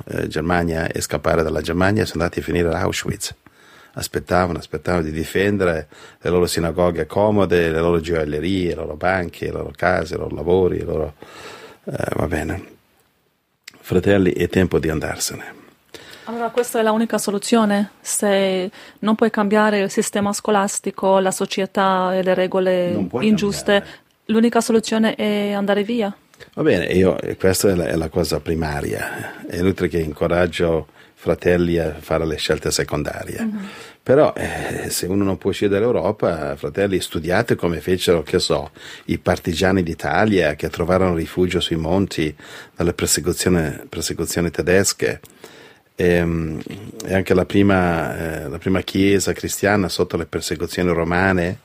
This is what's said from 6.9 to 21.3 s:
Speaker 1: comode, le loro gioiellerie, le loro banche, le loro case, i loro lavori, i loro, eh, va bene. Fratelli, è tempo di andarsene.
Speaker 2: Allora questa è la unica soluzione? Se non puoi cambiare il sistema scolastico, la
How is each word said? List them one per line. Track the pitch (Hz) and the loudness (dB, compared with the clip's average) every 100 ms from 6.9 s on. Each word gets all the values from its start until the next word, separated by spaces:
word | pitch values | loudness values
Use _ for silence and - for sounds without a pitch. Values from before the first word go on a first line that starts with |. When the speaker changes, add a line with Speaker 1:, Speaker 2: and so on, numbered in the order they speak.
| 82 78 | 0 -2
Speaker 1:
comode, | 101 107 104 92 90 82 | 0 2 4 4 4 2
le | 80 | 2
loro | 85 85 | 2 2
gioiellerie, | 80 82 76 73 85 95 87 | 0 -2 -2 -2 -2 -2 -2
le | |
loro | 78 80 76 | -4 -8 -4
banche, | 90 95 85 - 78 | -2 0 -2 -6 -8
le | |
loro | 80 78 | -6 -10
case, | 78 87 90 82 | -2 0 0 -2
i | 80 | -6
loro | 78 | -6
lavori, | 76 78 92 90 82 | -4 2 4 4 0
i | |
loro, | 80 80 78 - - - - - - - | -2 -4 -4 -8 -20 -20 -18 -18 -20 -16
eh, | - - - | -10 -6 -4
va | - 80 | -2 -2
bene. | 80 78 80 - - _ _ _ _ _ _ _ _ - - | -2 -4 -6 -10 -20 _ _ _ _ _ _ _ _ -20 -20
Fratelli, | - 90 92 101 90 | -2 0 4 4 4
è | - 87 | 2 2
tempo | 95 87 80 | 2 2 2
di | 78 | 0
andarsene. | 78 76 - - - - - - _ _ - - - | -2 -4 -6 -8 -8 -14 -20 -20 _ _ -20 -20 -18
Speaker 2:
Allora | - 233 226 | -10 -6 -2
questa | 247 240 233 | -2 0 0
è | |
la | 220 | 2
unica | 214 226 214 | 2 0 0
soluzione? | - 202 - 233 208 202 208 - | -2 -2 2 4 4 2 0 -6
Se | - - 208 196 190 185 185 - - - | -8 -2 2 4 2 0 -4 -8 -20 -4
non | 208 | 0
puoi | 220 226 | 2 2
cambiare | 220 208 214 214 208 | 2 2 4 4 2
il | 196 | 0
sistema | - 208 208 202 | -2 -2 0 -2
scolastico, | 208 - 202 202 - 202 - 190 190 | -2 2 2 2 -2 -8 -2 2 4
la | 190 | 4